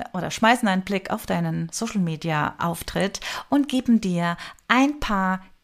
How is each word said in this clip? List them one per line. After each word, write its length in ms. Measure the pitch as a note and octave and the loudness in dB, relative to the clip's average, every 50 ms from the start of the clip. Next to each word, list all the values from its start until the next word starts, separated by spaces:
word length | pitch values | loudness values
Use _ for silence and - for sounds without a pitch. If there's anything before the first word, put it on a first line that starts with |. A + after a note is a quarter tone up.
| - - - | -6 -8 -8
oder 180 | F#3 E3 D3 | -6 -6 -6
schmeißen 360 | - - - A3 B3 A#3 A#3 G#3 | -2 2 4 4 4 4 2 2
einen 140 | F#3 F#3 | 0 0
Blick 300 | F#3 F#3 G3+ F#3 - - | 0 -2 -2 -4 -2 -4
auf 160 | - A3 - - | -6 -4 -2 -2
deinen 420 | F#3+ F3 E3+ E3 D#3+ E3 E3 E3 | -2 -2 -2 -2 -2 -4 -4 -6
Social 300 | - - A3+ A#3 - G#3 | -6 -6 -6 -2 0 0
Media 540 | F3+ E3 D#3+ D#3 - E3+ D#3 D3+ D3 - - - | 0 0 -2 -2 -2 -2 0 0 0 -2 -2 -2
Auftritt 640 | - E3+ E3+ - - - - E3 F3+ G3+ - - - - - - - - | -2 -2 -2 -4 -6 -6 -2 -2 -2 -2 -4 -6 -8 -8 -8 -10 -4 0
und 200 | C4 C#4+ C#4 C#4 | 2 2 2 2
geben 320 | B3 C4 B3 A#3+ A#3 A3 | 0 0 4 4 4 4
dir 340 | A3+ F#3+ F3+ E3+ E3+ E3+ E3+ - - - - - _ - | 4 2 0 0 0 -2 -2 -4 -8 -14 -18 -6 _ 2
ein 320 | A3+ B3+ C4+ C#4+ D4 D4 | 4 4 4 4 2 0
paar 420 | - - G#3+ G3 F#3+ F#3 F#3 F#3 - - - _ | -2 -2 0 0 0 0 0 -2 -6 -12 -20 _